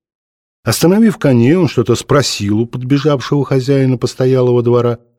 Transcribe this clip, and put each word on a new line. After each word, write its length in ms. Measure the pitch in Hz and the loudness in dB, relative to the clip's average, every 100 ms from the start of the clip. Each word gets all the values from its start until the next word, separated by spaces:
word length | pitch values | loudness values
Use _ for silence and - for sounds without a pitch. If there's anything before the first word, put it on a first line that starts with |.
| _ _ _ _ _ _ | _ _ _ _ _ _
Остановив 540 | - 117 165 196 226 - | -6 0 2 4 2 2
коней, 380 | 147 123 117 175 | 0 2 4 2
он 120 | 160 | 0
что-то 280 | - 117 117 | 0 0 -2
спросил 640 | - 147 127 - 101 104 | 0 0 0 -4 -2 -2
у 60 | 117 | -2
подбежавшего 800 | 127 127 139 147 143 - 147 135 | -6 -4 -2 0 -2 -2 -4 -2
хозяина 520 | 135 123 139 131 127 | -2 0 0 0 0
постоялого 640 | 127 - 127 131 127 123 | -4 -2 0 2 2 2
двора, 380 | 117 120 120 117 _ | 2 2 0 -4 _